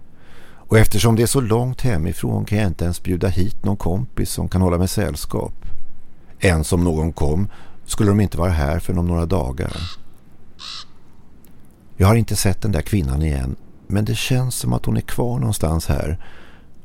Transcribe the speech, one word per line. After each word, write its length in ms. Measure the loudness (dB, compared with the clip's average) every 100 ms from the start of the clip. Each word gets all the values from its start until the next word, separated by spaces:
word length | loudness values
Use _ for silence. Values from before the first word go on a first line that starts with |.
| -14 -16 -14 -14 -14 -16 2
Och 100 | 6
eftersom 380 | 8 6 6 4
det 80 |
är 40 | 4
så 140 | 2
långt 400 | 2 2 0 0
hemifrån 640 | 0 2 0 -2 -2 -2 0
kan 120 | 0
jag 100 | 0
inte 160 | 0
ens 200 | -2 -2
bjuda 240 | -2 0 2
hit 360 | 4 4 2
någon 140 | 0 0
kompis 540 | 0 0 -2 -2 -2
som 180 | -2 -2
kan 120 | 2
hålla 160 | 4 4
mig 100 | 0
sällskap. 760 | 0 -2 -4 -4 -4 -4 -4 0 2 2 0 -6 -10 -14 0
Ens 340 | 2 2 2
om 100 | 2
någon 300 | 2 2 -2
kom 340 | 0 2 2 0 -4 -10 -10 -6
skulle 240 | 0 4
de 120 | 4
inte 160 | 2 2
vara 140 | 0
här 280 | 2 0 0
förrän 200 | 0 0
om 80 | 0
några 180 | 0 0
dagar. 520 | 0 -2 -4 -6 -6 -8 -8 -12 -14 -18 -18 -16 -16 -14 -14 -14 -18 -18 -18 -18 -20 -20 -20 -20 -20 -16 2
Jag 100 | 4
har 80 | 6
inte 200 | 2 0
sett 260 | 2 2
den 100 | 0
där 100 | -2
kvinnan 400 | 0 0 0 0
igen, 340 | 0 0 -4 -6 -12 -18 -4
men 180 | -2 0
det 100 | -2
känns 400 | 0 0 0 -2
som 180 | -2
att 120 | -2 0
hon 120 | -2
är 40 |
kvar 380 | -2 -2 0 0
någonstans 480 | -2 0 0 0 0
här. 380 | 0 0 -4 -6 -12 -16 -20 -20 -18